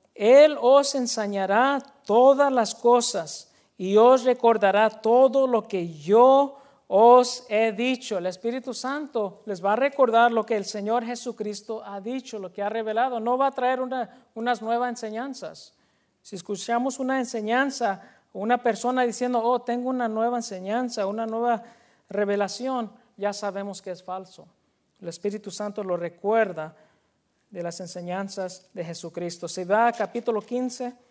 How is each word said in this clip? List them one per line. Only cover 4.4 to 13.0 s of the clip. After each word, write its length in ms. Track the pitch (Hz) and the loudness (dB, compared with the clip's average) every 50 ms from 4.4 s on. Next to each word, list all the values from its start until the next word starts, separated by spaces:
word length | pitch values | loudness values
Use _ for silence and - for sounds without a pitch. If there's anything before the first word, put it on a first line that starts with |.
| - 233 226 214 208 196 190 202 220 220 | 4 2 4 4 2 2 4 4 2 2
todo 580 | 220 - - 220 233 247 269 262 226 269 269 | 0 -2 0 2 4 6 6 4 4 2 2
lo 200 | 262 240 220 220 | 2 0 -2 -2
que 280 | - 208 185 175 170 160 | -4 -6 -6 -6 -6 -10
yo 640 | 151 147 165 202 226 247 262 269 277 285 277 277 - - _ _ _ _ | -10 -2 2 6 6 8 8 6 6 4 0 -4 -12 -20 _ _ _ _
os 580 | - 190 196 226 240 247 254 247 240 - - - - | 0 4 6 8 8 8 8 6 4 -2 -10 -8 -4
he 240 | 214 214 226 226 | 0 0 0 0
dicho. 460 | 208 190 240 254 262 247 - - 214 185 | 0 -2 -2 -2 -2 -4 -4 -6 -6 -4
El 80 | 175 | -4
Espíritu 460 | 185 180 - - 233 240 262 247 262 | -6 -8 -6 -6 -6 -6 -6 -8 -8
Santo 680 | 226 - - 262 277 302 311 269 - 233 208 190 175 - _ | -10 -8 -8 -6 -6 -6 -8 -6 -6 -4 -4 -4 -8 -12 _
les 180 | 214 196 175 175 | -10 -8 -4 -2
va 80 | 196 | 0
a 40 | 208 | 0
recordar 540 | 240 269 277 277 - 262 233 220 226 233 240 | 0 0 0 2 2 2 4 6 6 4 4
lo 160 | 233 226 214 | 4 0 0
que 100 | - 233 | 0 -2
el 80 | 208 196 | -2 -2
Señor 400 | - - 208 202 214 226 247 226 | -6 -8 -6 -4 -2 -2 -2 -2
Jesucristo 800 | 233 247 240 - 247 220 - 208 208 208 202 - - 220 226 220 | -4 -8 -10 -10 -10 -10 -8 -8 -8 -8 -10 -10 -12 -12 -12 -12
ha 160 | 208 202 202 | -12 -14 -12
dicho, 380 | 190 226 254 262 262 - - 214 | -10 -8 -8 -8 -10 -10 -12 -12
lo 140 | 190 180 | -12 -12
que 100 | 180 208 | -8 -8
ha 60 | 202 208 | -6 -6
revelado. 500 | 220 226 220 220 214 220 | -4 -6 -6 -4 -2 -2